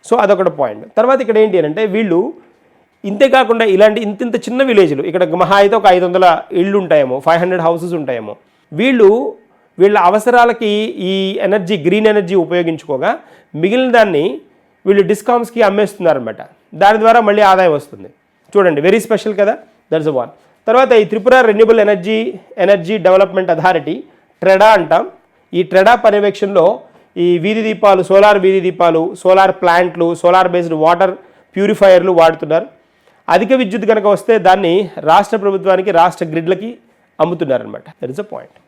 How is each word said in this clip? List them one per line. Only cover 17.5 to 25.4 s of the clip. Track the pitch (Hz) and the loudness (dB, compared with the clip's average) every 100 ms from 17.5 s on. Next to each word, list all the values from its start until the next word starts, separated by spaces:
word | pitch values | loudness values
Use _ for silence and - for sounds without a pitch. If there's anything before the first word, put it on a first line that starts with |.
| 190 185 | 4 2
వస్తుంది. | 147 - 101 92 _ _ _ _ 202 | 0 -6 -20 -20 _ _ _ _ 0
చూడండి, | 185 147 | 0 0
very | 160 220 | 0 0
special | 214 214 220 202 | 0 -4 -4 -2
కదా, | 202 240 _ _ _ | -2 -2 _ _ _
that's | 156 156 | -4 -2
the | 135 | -4
one. | 117 - _ _ - | -8 -14 _ _ -2
తర్వాత | 240 262 | 0 2
ఈ | 226 | 2
త్రిపుర | 202 214 202 254 | 2 -2 2 4
రెన్యూబుల్ | 240 208 220 226 | 4 2 2 4
ఎనర్జీ, | 208 202 175 220 233 190 _ - | 2 0 -2 -4 -6 -10 _ -4
ఎనర్జీ | 185 202 165 214 | 0 0 0 -2
డెవలప్‌మెంట్ | 170 185 196 185 185 | 2 2 2 -2 -4
అథారిటీ, | 160 180 175 147 220 - _ _ _ | 0 0 0 -4 -12 -12 _ _ _
ట్రెడా | 180 190 214 | 0 4 4
అంటాం. | 214 156 165 370 - _ _ | 4 2 -2 -2 -12 _ _